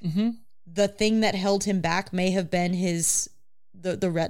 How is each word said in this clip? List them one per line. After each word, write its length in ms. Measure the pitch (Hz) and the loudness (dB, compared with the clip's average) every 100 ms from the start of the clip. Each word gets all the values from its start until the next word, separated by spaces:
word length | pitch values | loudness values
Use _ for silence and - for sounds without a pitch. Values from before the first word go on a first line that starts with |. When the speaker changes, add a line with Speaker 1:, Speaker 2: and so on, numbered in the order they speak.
Speaker 1:
Mm-hmm. 280 | 175 165 226 226 - - - | -4 0 0 -2 -12 -20 -8
Speaker 2:
the 220 | 170 202 | 0 0
thing 320 | 202 214 220 | 2 2 4
that 140 | 214 | 2
held 300 | 190 196 196 | 2 2 0
him 180 | 202 190 | 2 0
back 280 | 165 170 202 | 0 -2 -2
may 200 | 180 185 | -2 0
have 200 | 190 175 | 0 0
been 220 | 180 175 | 0 0
his, 560 | 180 180 170 165 - - - - - - 190 | 0 0 0 0 -2 -4 -10 -20 -20 -20 -10
the, 180 | 180 180 | -6 -2
the, 140 | 190 | 0
re-, 180 | 165 165 | 0 -2